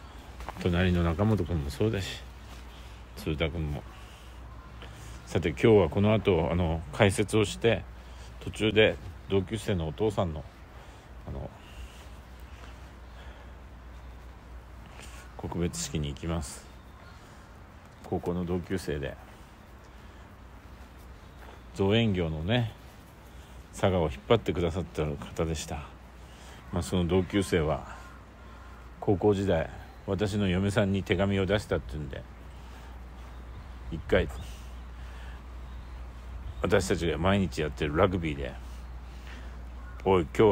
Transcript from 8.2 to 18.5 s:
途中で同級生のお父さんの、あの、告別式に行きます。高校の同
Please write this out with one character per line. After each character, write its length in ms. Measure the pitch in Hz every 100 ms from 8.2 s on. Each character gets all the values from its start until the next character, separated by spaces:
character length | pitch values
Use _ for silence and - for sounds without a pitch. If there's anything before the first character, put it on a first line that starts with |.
| - -
途 100 | -
中 220 | - 107
で 240 | 104 107 85 - - -
同 140 | 98
級 160 | 92 110
生 160 | -
の 140 | 95 80
お 40 |
父 180 | 76 107
さ 140 | 98
ん 80 | 92
の、 100 | 76 - - - - - - - - -
あ 20 |
の、 200 | - - - - - - - - - - - - - - - - - - - - - - - - - - - - - - - - - - - - - - - - -
告 220 | 85 78
別 200 | 87 -
式 200 | - 87
に 100 | 71
行 60 |
き 120 | 69 82
ま 160 | 82
す。 220 | - - - - - - - - - - - - - - - -
高 140 | - 90
校 140 | -
の 140 | 87
同 140 | 87